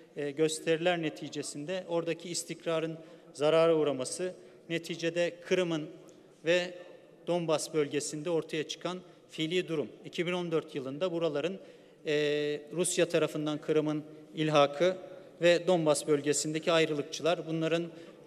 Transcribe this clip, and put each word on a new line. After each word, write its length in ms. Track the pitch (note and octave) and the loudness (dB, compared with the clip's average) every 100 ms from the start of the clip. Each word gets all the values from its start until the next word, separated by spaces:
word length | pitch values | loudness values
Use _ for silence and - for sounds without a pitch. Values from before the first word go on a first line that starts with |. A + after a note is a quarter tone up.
| - D#3 | -14 -8
e, 140 | C#3+ | -4
gösteriler 720 | C#3 D#3 D3+ E3 D#3+ F3 F3 | 2 0 2 0 2 2 2
neticesinde 840 | D3+ D3+ C#3+ D3 C#3 D3 D3+ F#3 F3 | 0 -4 -8 -8 -8 -8 -6 -6 -2
oradaki 400 | E3+ E3 D#3+ F#3 | -2 -2 -4 -6
istikrarın 720 | E3 - D#3+ E3+ D#3+ D#3+ D#3 - - - | -8 -8 -8 -2 -2 -2 -6 -14 -20 -14
zarara 440 | - D3+ D#3+ E3 D#3 | 0 4 6 6 6
uğraması, 580 | C#3+ C3 B2+ - F#3 F3 - - - | 2 0 -4 -6 -6 -8 -18 -18 -6
neticede 640 | E3 E3 E3+ E3 E3+ E3+ - - | -6 -6 -4 -2 0 -2 -2 0
Kırım'ın 400 | F#3 F3 D#3 D3+ - - - - - | 0 2 -2 -6 -12 -20 -20 -20 -6
ve 300 | D3+ F3+ F3+ - - - - - - | 0 0 0 -8 -16 -20 -20 -10 -2
Donbas 480 | F3 D#3+ D3 - | 0 2 0 0
bölgesinde 560 | D#3 C#3+ C#3+ - D3+ D#3+ | -2 0 -2 -4 -6 -2
ortaya 380 | E3 - D#3+ D3 | -2 -2 -4 -6
çıkan 300 | - E3+ F3+ - - - | -6 -8 -8 -12 -20 -12
fiili 380 | - D#3+ F3+ D#3 | -6 -2 0 0
durum. 200 | D#3 A2 - | -2 -4 -8
İki 220 | D#3 - E3+ | -10 -4 -2
bin 60 | |
on 200 | F3+ F3 | -2 0
dört 220 | D#3+ D3+ | -2 -2
yılında 380 | C#3+ B2+ D3 F#3 | -6 -6 -4 -2
buraların, 460 | E3+ E3 C#3+ E3 F#3+ - - - - D#3+ | 0 0 0 -2 -4 -14 -20 -20 -10 -2
e, 80 | D3 D3 D3 D3 D3 - | 0 2 0 0 -4 -6
Rusya 360 | D#3+ F#3 - E3 | -4 0 0 2
tarafından 500 | E3 D3+ D#3 D3+ D3+ | 2 0 0 -4 -2
Kırım'ın 440 | - D#3 D3+ D3+ D3 - - | 0 2 2 0 -6 -14 -10
ilhakı 640 | D#3 D#3 D3+ C#3+ - F3 - - - - - | -2 4 6 6 4 2 2 -8 -16 -18 2
ve 260 | E3+ E3 E3+ | 6 6 4
Donbas 400 | F3 D#3 C#3+ - | 4 4 2 4
bölgesindeki 640 | D3 C#3+ C#3+ D#3 D#3 F3 | 2 2 0 0 -2 2
ayrılıkçılar, 760 | E3 D#3 D3 - - D3+ E3+ D#3 | 4 4 0 -4 -2 0 0 -2
bunların 380 | D#3+ D#3+ E3+ E3+ - - - | -2 0 0 -2 -10 -18 -12